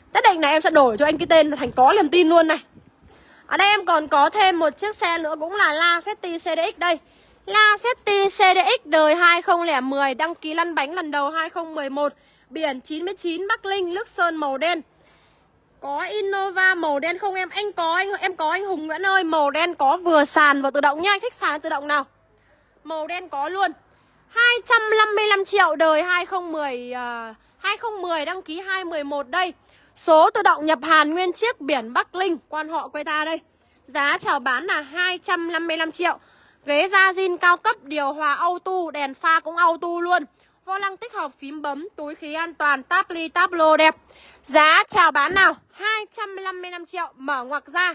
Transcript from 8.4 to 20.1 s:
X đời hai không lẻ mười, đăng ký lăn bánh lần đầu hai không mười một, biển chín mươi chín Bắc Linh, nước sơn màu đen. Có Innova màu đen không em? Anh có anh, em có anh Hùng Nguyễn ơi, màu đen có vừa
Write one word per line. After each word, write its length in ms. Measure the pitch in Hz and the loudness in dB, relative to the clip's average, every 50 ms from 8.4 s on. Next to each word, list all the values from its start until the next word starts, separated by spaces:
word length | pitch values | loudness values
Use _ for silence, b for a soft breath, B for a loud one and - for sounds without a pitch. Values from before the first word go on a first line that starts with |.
| 415 381 370 381 349 370 466 508 - | 4 4 4 4 2 2 0 -2 -2
X 40 | |
đời 280 | 302 294 320 311 302 302 | 0 2 4 4 4 4
hai 280 | 349 349 349 339 339 349 | 4 4 4 4 4 2
không 200 | - 359 349 339 | 0 0 0 0
lẻ 180 | 339 302 262 | 0 -2 -2
mười, 340 | 254 262 277 277 277 269 262 | -2 -2 -2 -2 -2 -2 -2
đăng 200 | 226 311 330 339 | -2 -2 -4 -4
ký 200 | - - 311 311 | -8 -10 -6 -4
lăn 200 | 330 339 349 330 | -2 -2 -2 -2
bánh 200 | 311 277 277 330 | -4 -4 -4 -6
lần 160 | 370 349 302 | -8 -8 -4
đầu 200 | 285 294 277 285 | -4 -2 -2 -2
hai 200 | 311 330 320 339 | -2 -4 -6 -6
không 240 | - - - 320 320 | -6 -10 -10 -10 -10
mười 160 | 311 285 269 | -10 -8 -6
một, 220 | 269 277 294 285 277 b b b b b b b | -4 -4 -4 -4 -4 b b b b b b b
biển 300 | 247 311 320 294 269 262 | -8 -6 -4 -4 -4 -6
chín 240 | - - 311 311 339 | -10 -10 -10 -8 -8
mươi 100 | 359 403 | -8 -10
chín 340 | 370 - 349 320 339 370 392 | -8 -8 -8 -6 -6 -4 -4
Bắc 160 | 453 453 - | -4 -4 -4
Linh, 300 | 392 392 403 370 349 339 | -4 -4 -4 -4 -4 -6
nước 140 | 381 466 - | -8 -10 -10
sơn 280 | - - 359 349 320 | -4 -2 -2 -2 -2
màu 220 | 311 302 285 269 269 | -4 -4 -4 -4 -2
đen. 240 | 285 330 349 330 269 _ b b b b b b b b b b b b _ _ _ _ _ _ | -2 -2 -2 -4 -6 _ b b b b b b b b b b b b _ _ _ _ _ _
Có 200 | - 277 285 294 | -10 -8 -6 -6
Innova 720 | 349 359 392 427 403 392 392 392 381 392 370 381 381 370 381 | -6 -6 -6 -6 -4 -4 -2 -2 -4 -4 -2 0 0 2 2
màu 240 | 349 330 311 294 277 | 0 -2 -2 -2 -2
đen 200 | 277 330 349 349 | -4 -4 -6 -6
không 160 | 427 403 381 | -6 -6 -6
em? 140 | 381 370 359 | -6 -6 -6
Anh 240 | - 392 415 415 370 | -6 -6 -6 -6 -4
có 220 | - 339 330 330 | -4 -2 -2 -2
anh, 180 | 359 381 392 403 | -2 -2 -4 -6
em 240 | - 320 381 370 | -6 -6 -6 -4
có 140 | - 320 302 | -4 -4 -4
anh 140 | 330 370 403 | -2 -4 -4
Hùng 220 | 403 381 302 311 | -6 -6 -8 -8
Nguyễn 200 | 311 311 320 370 | -8 -8 -4 -2
ơi, 180 | 392 381 381 370 | 0 0 2 0
màu 260 | 320 320 320 294 285 | 0 0 0 0 0
đen 240 | 269 302 330 349 349 | 0 0 -2 -2 -2
có 220 | - 285 262 302 | 0 0 2 2
vừa 280 | 359 359 349 | 0 0 2